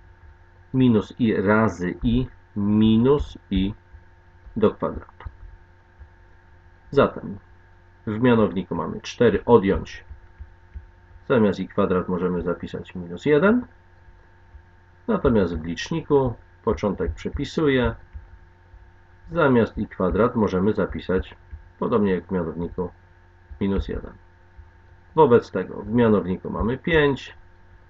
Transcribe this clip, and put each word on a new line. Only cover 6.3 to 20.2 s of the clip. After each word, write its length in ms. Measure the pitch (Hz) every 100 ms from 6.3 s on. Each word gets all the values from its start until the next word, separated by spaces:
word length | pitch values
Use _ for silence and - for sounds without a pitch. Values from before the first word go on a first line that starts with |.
| - - - - - -
Zatem 480 | 139 110 - - 101 - - - - - _ -
w 140 | 107
mianowniku 540 | 127 117 101 92 90
mamy 260 | 85 80 -
cztery, 440 | - - 120 98
odjąć, 600 | - 117 95 82 - - - - - - - - - - - _ - - -
zamiast 320 | 131 104 90
i 80 | 90
kwadrat 400 | - 92 92 87
możemy 340 | 90 90 90
zapisać 520 | 85 85 85 - -
minus 320 | 92 85 87 143
jeden, 400 | 147 190 247 247 - - - - - - - - - - - _ _ -
natomiast 500 | 214 139 110 87 82
w 60 |
liczniku 720 | 80 82 - 165 - 143 131 113 - -
początek 500 | - 107 104 92 90
przepisuję, 800 | - - - 139 - 151 131 117 110 - - - - - _ _ - - - - - -
zamiast 460 | 170 143 123 104 -
i 80 | 101
kwadrat 500 | - 92 92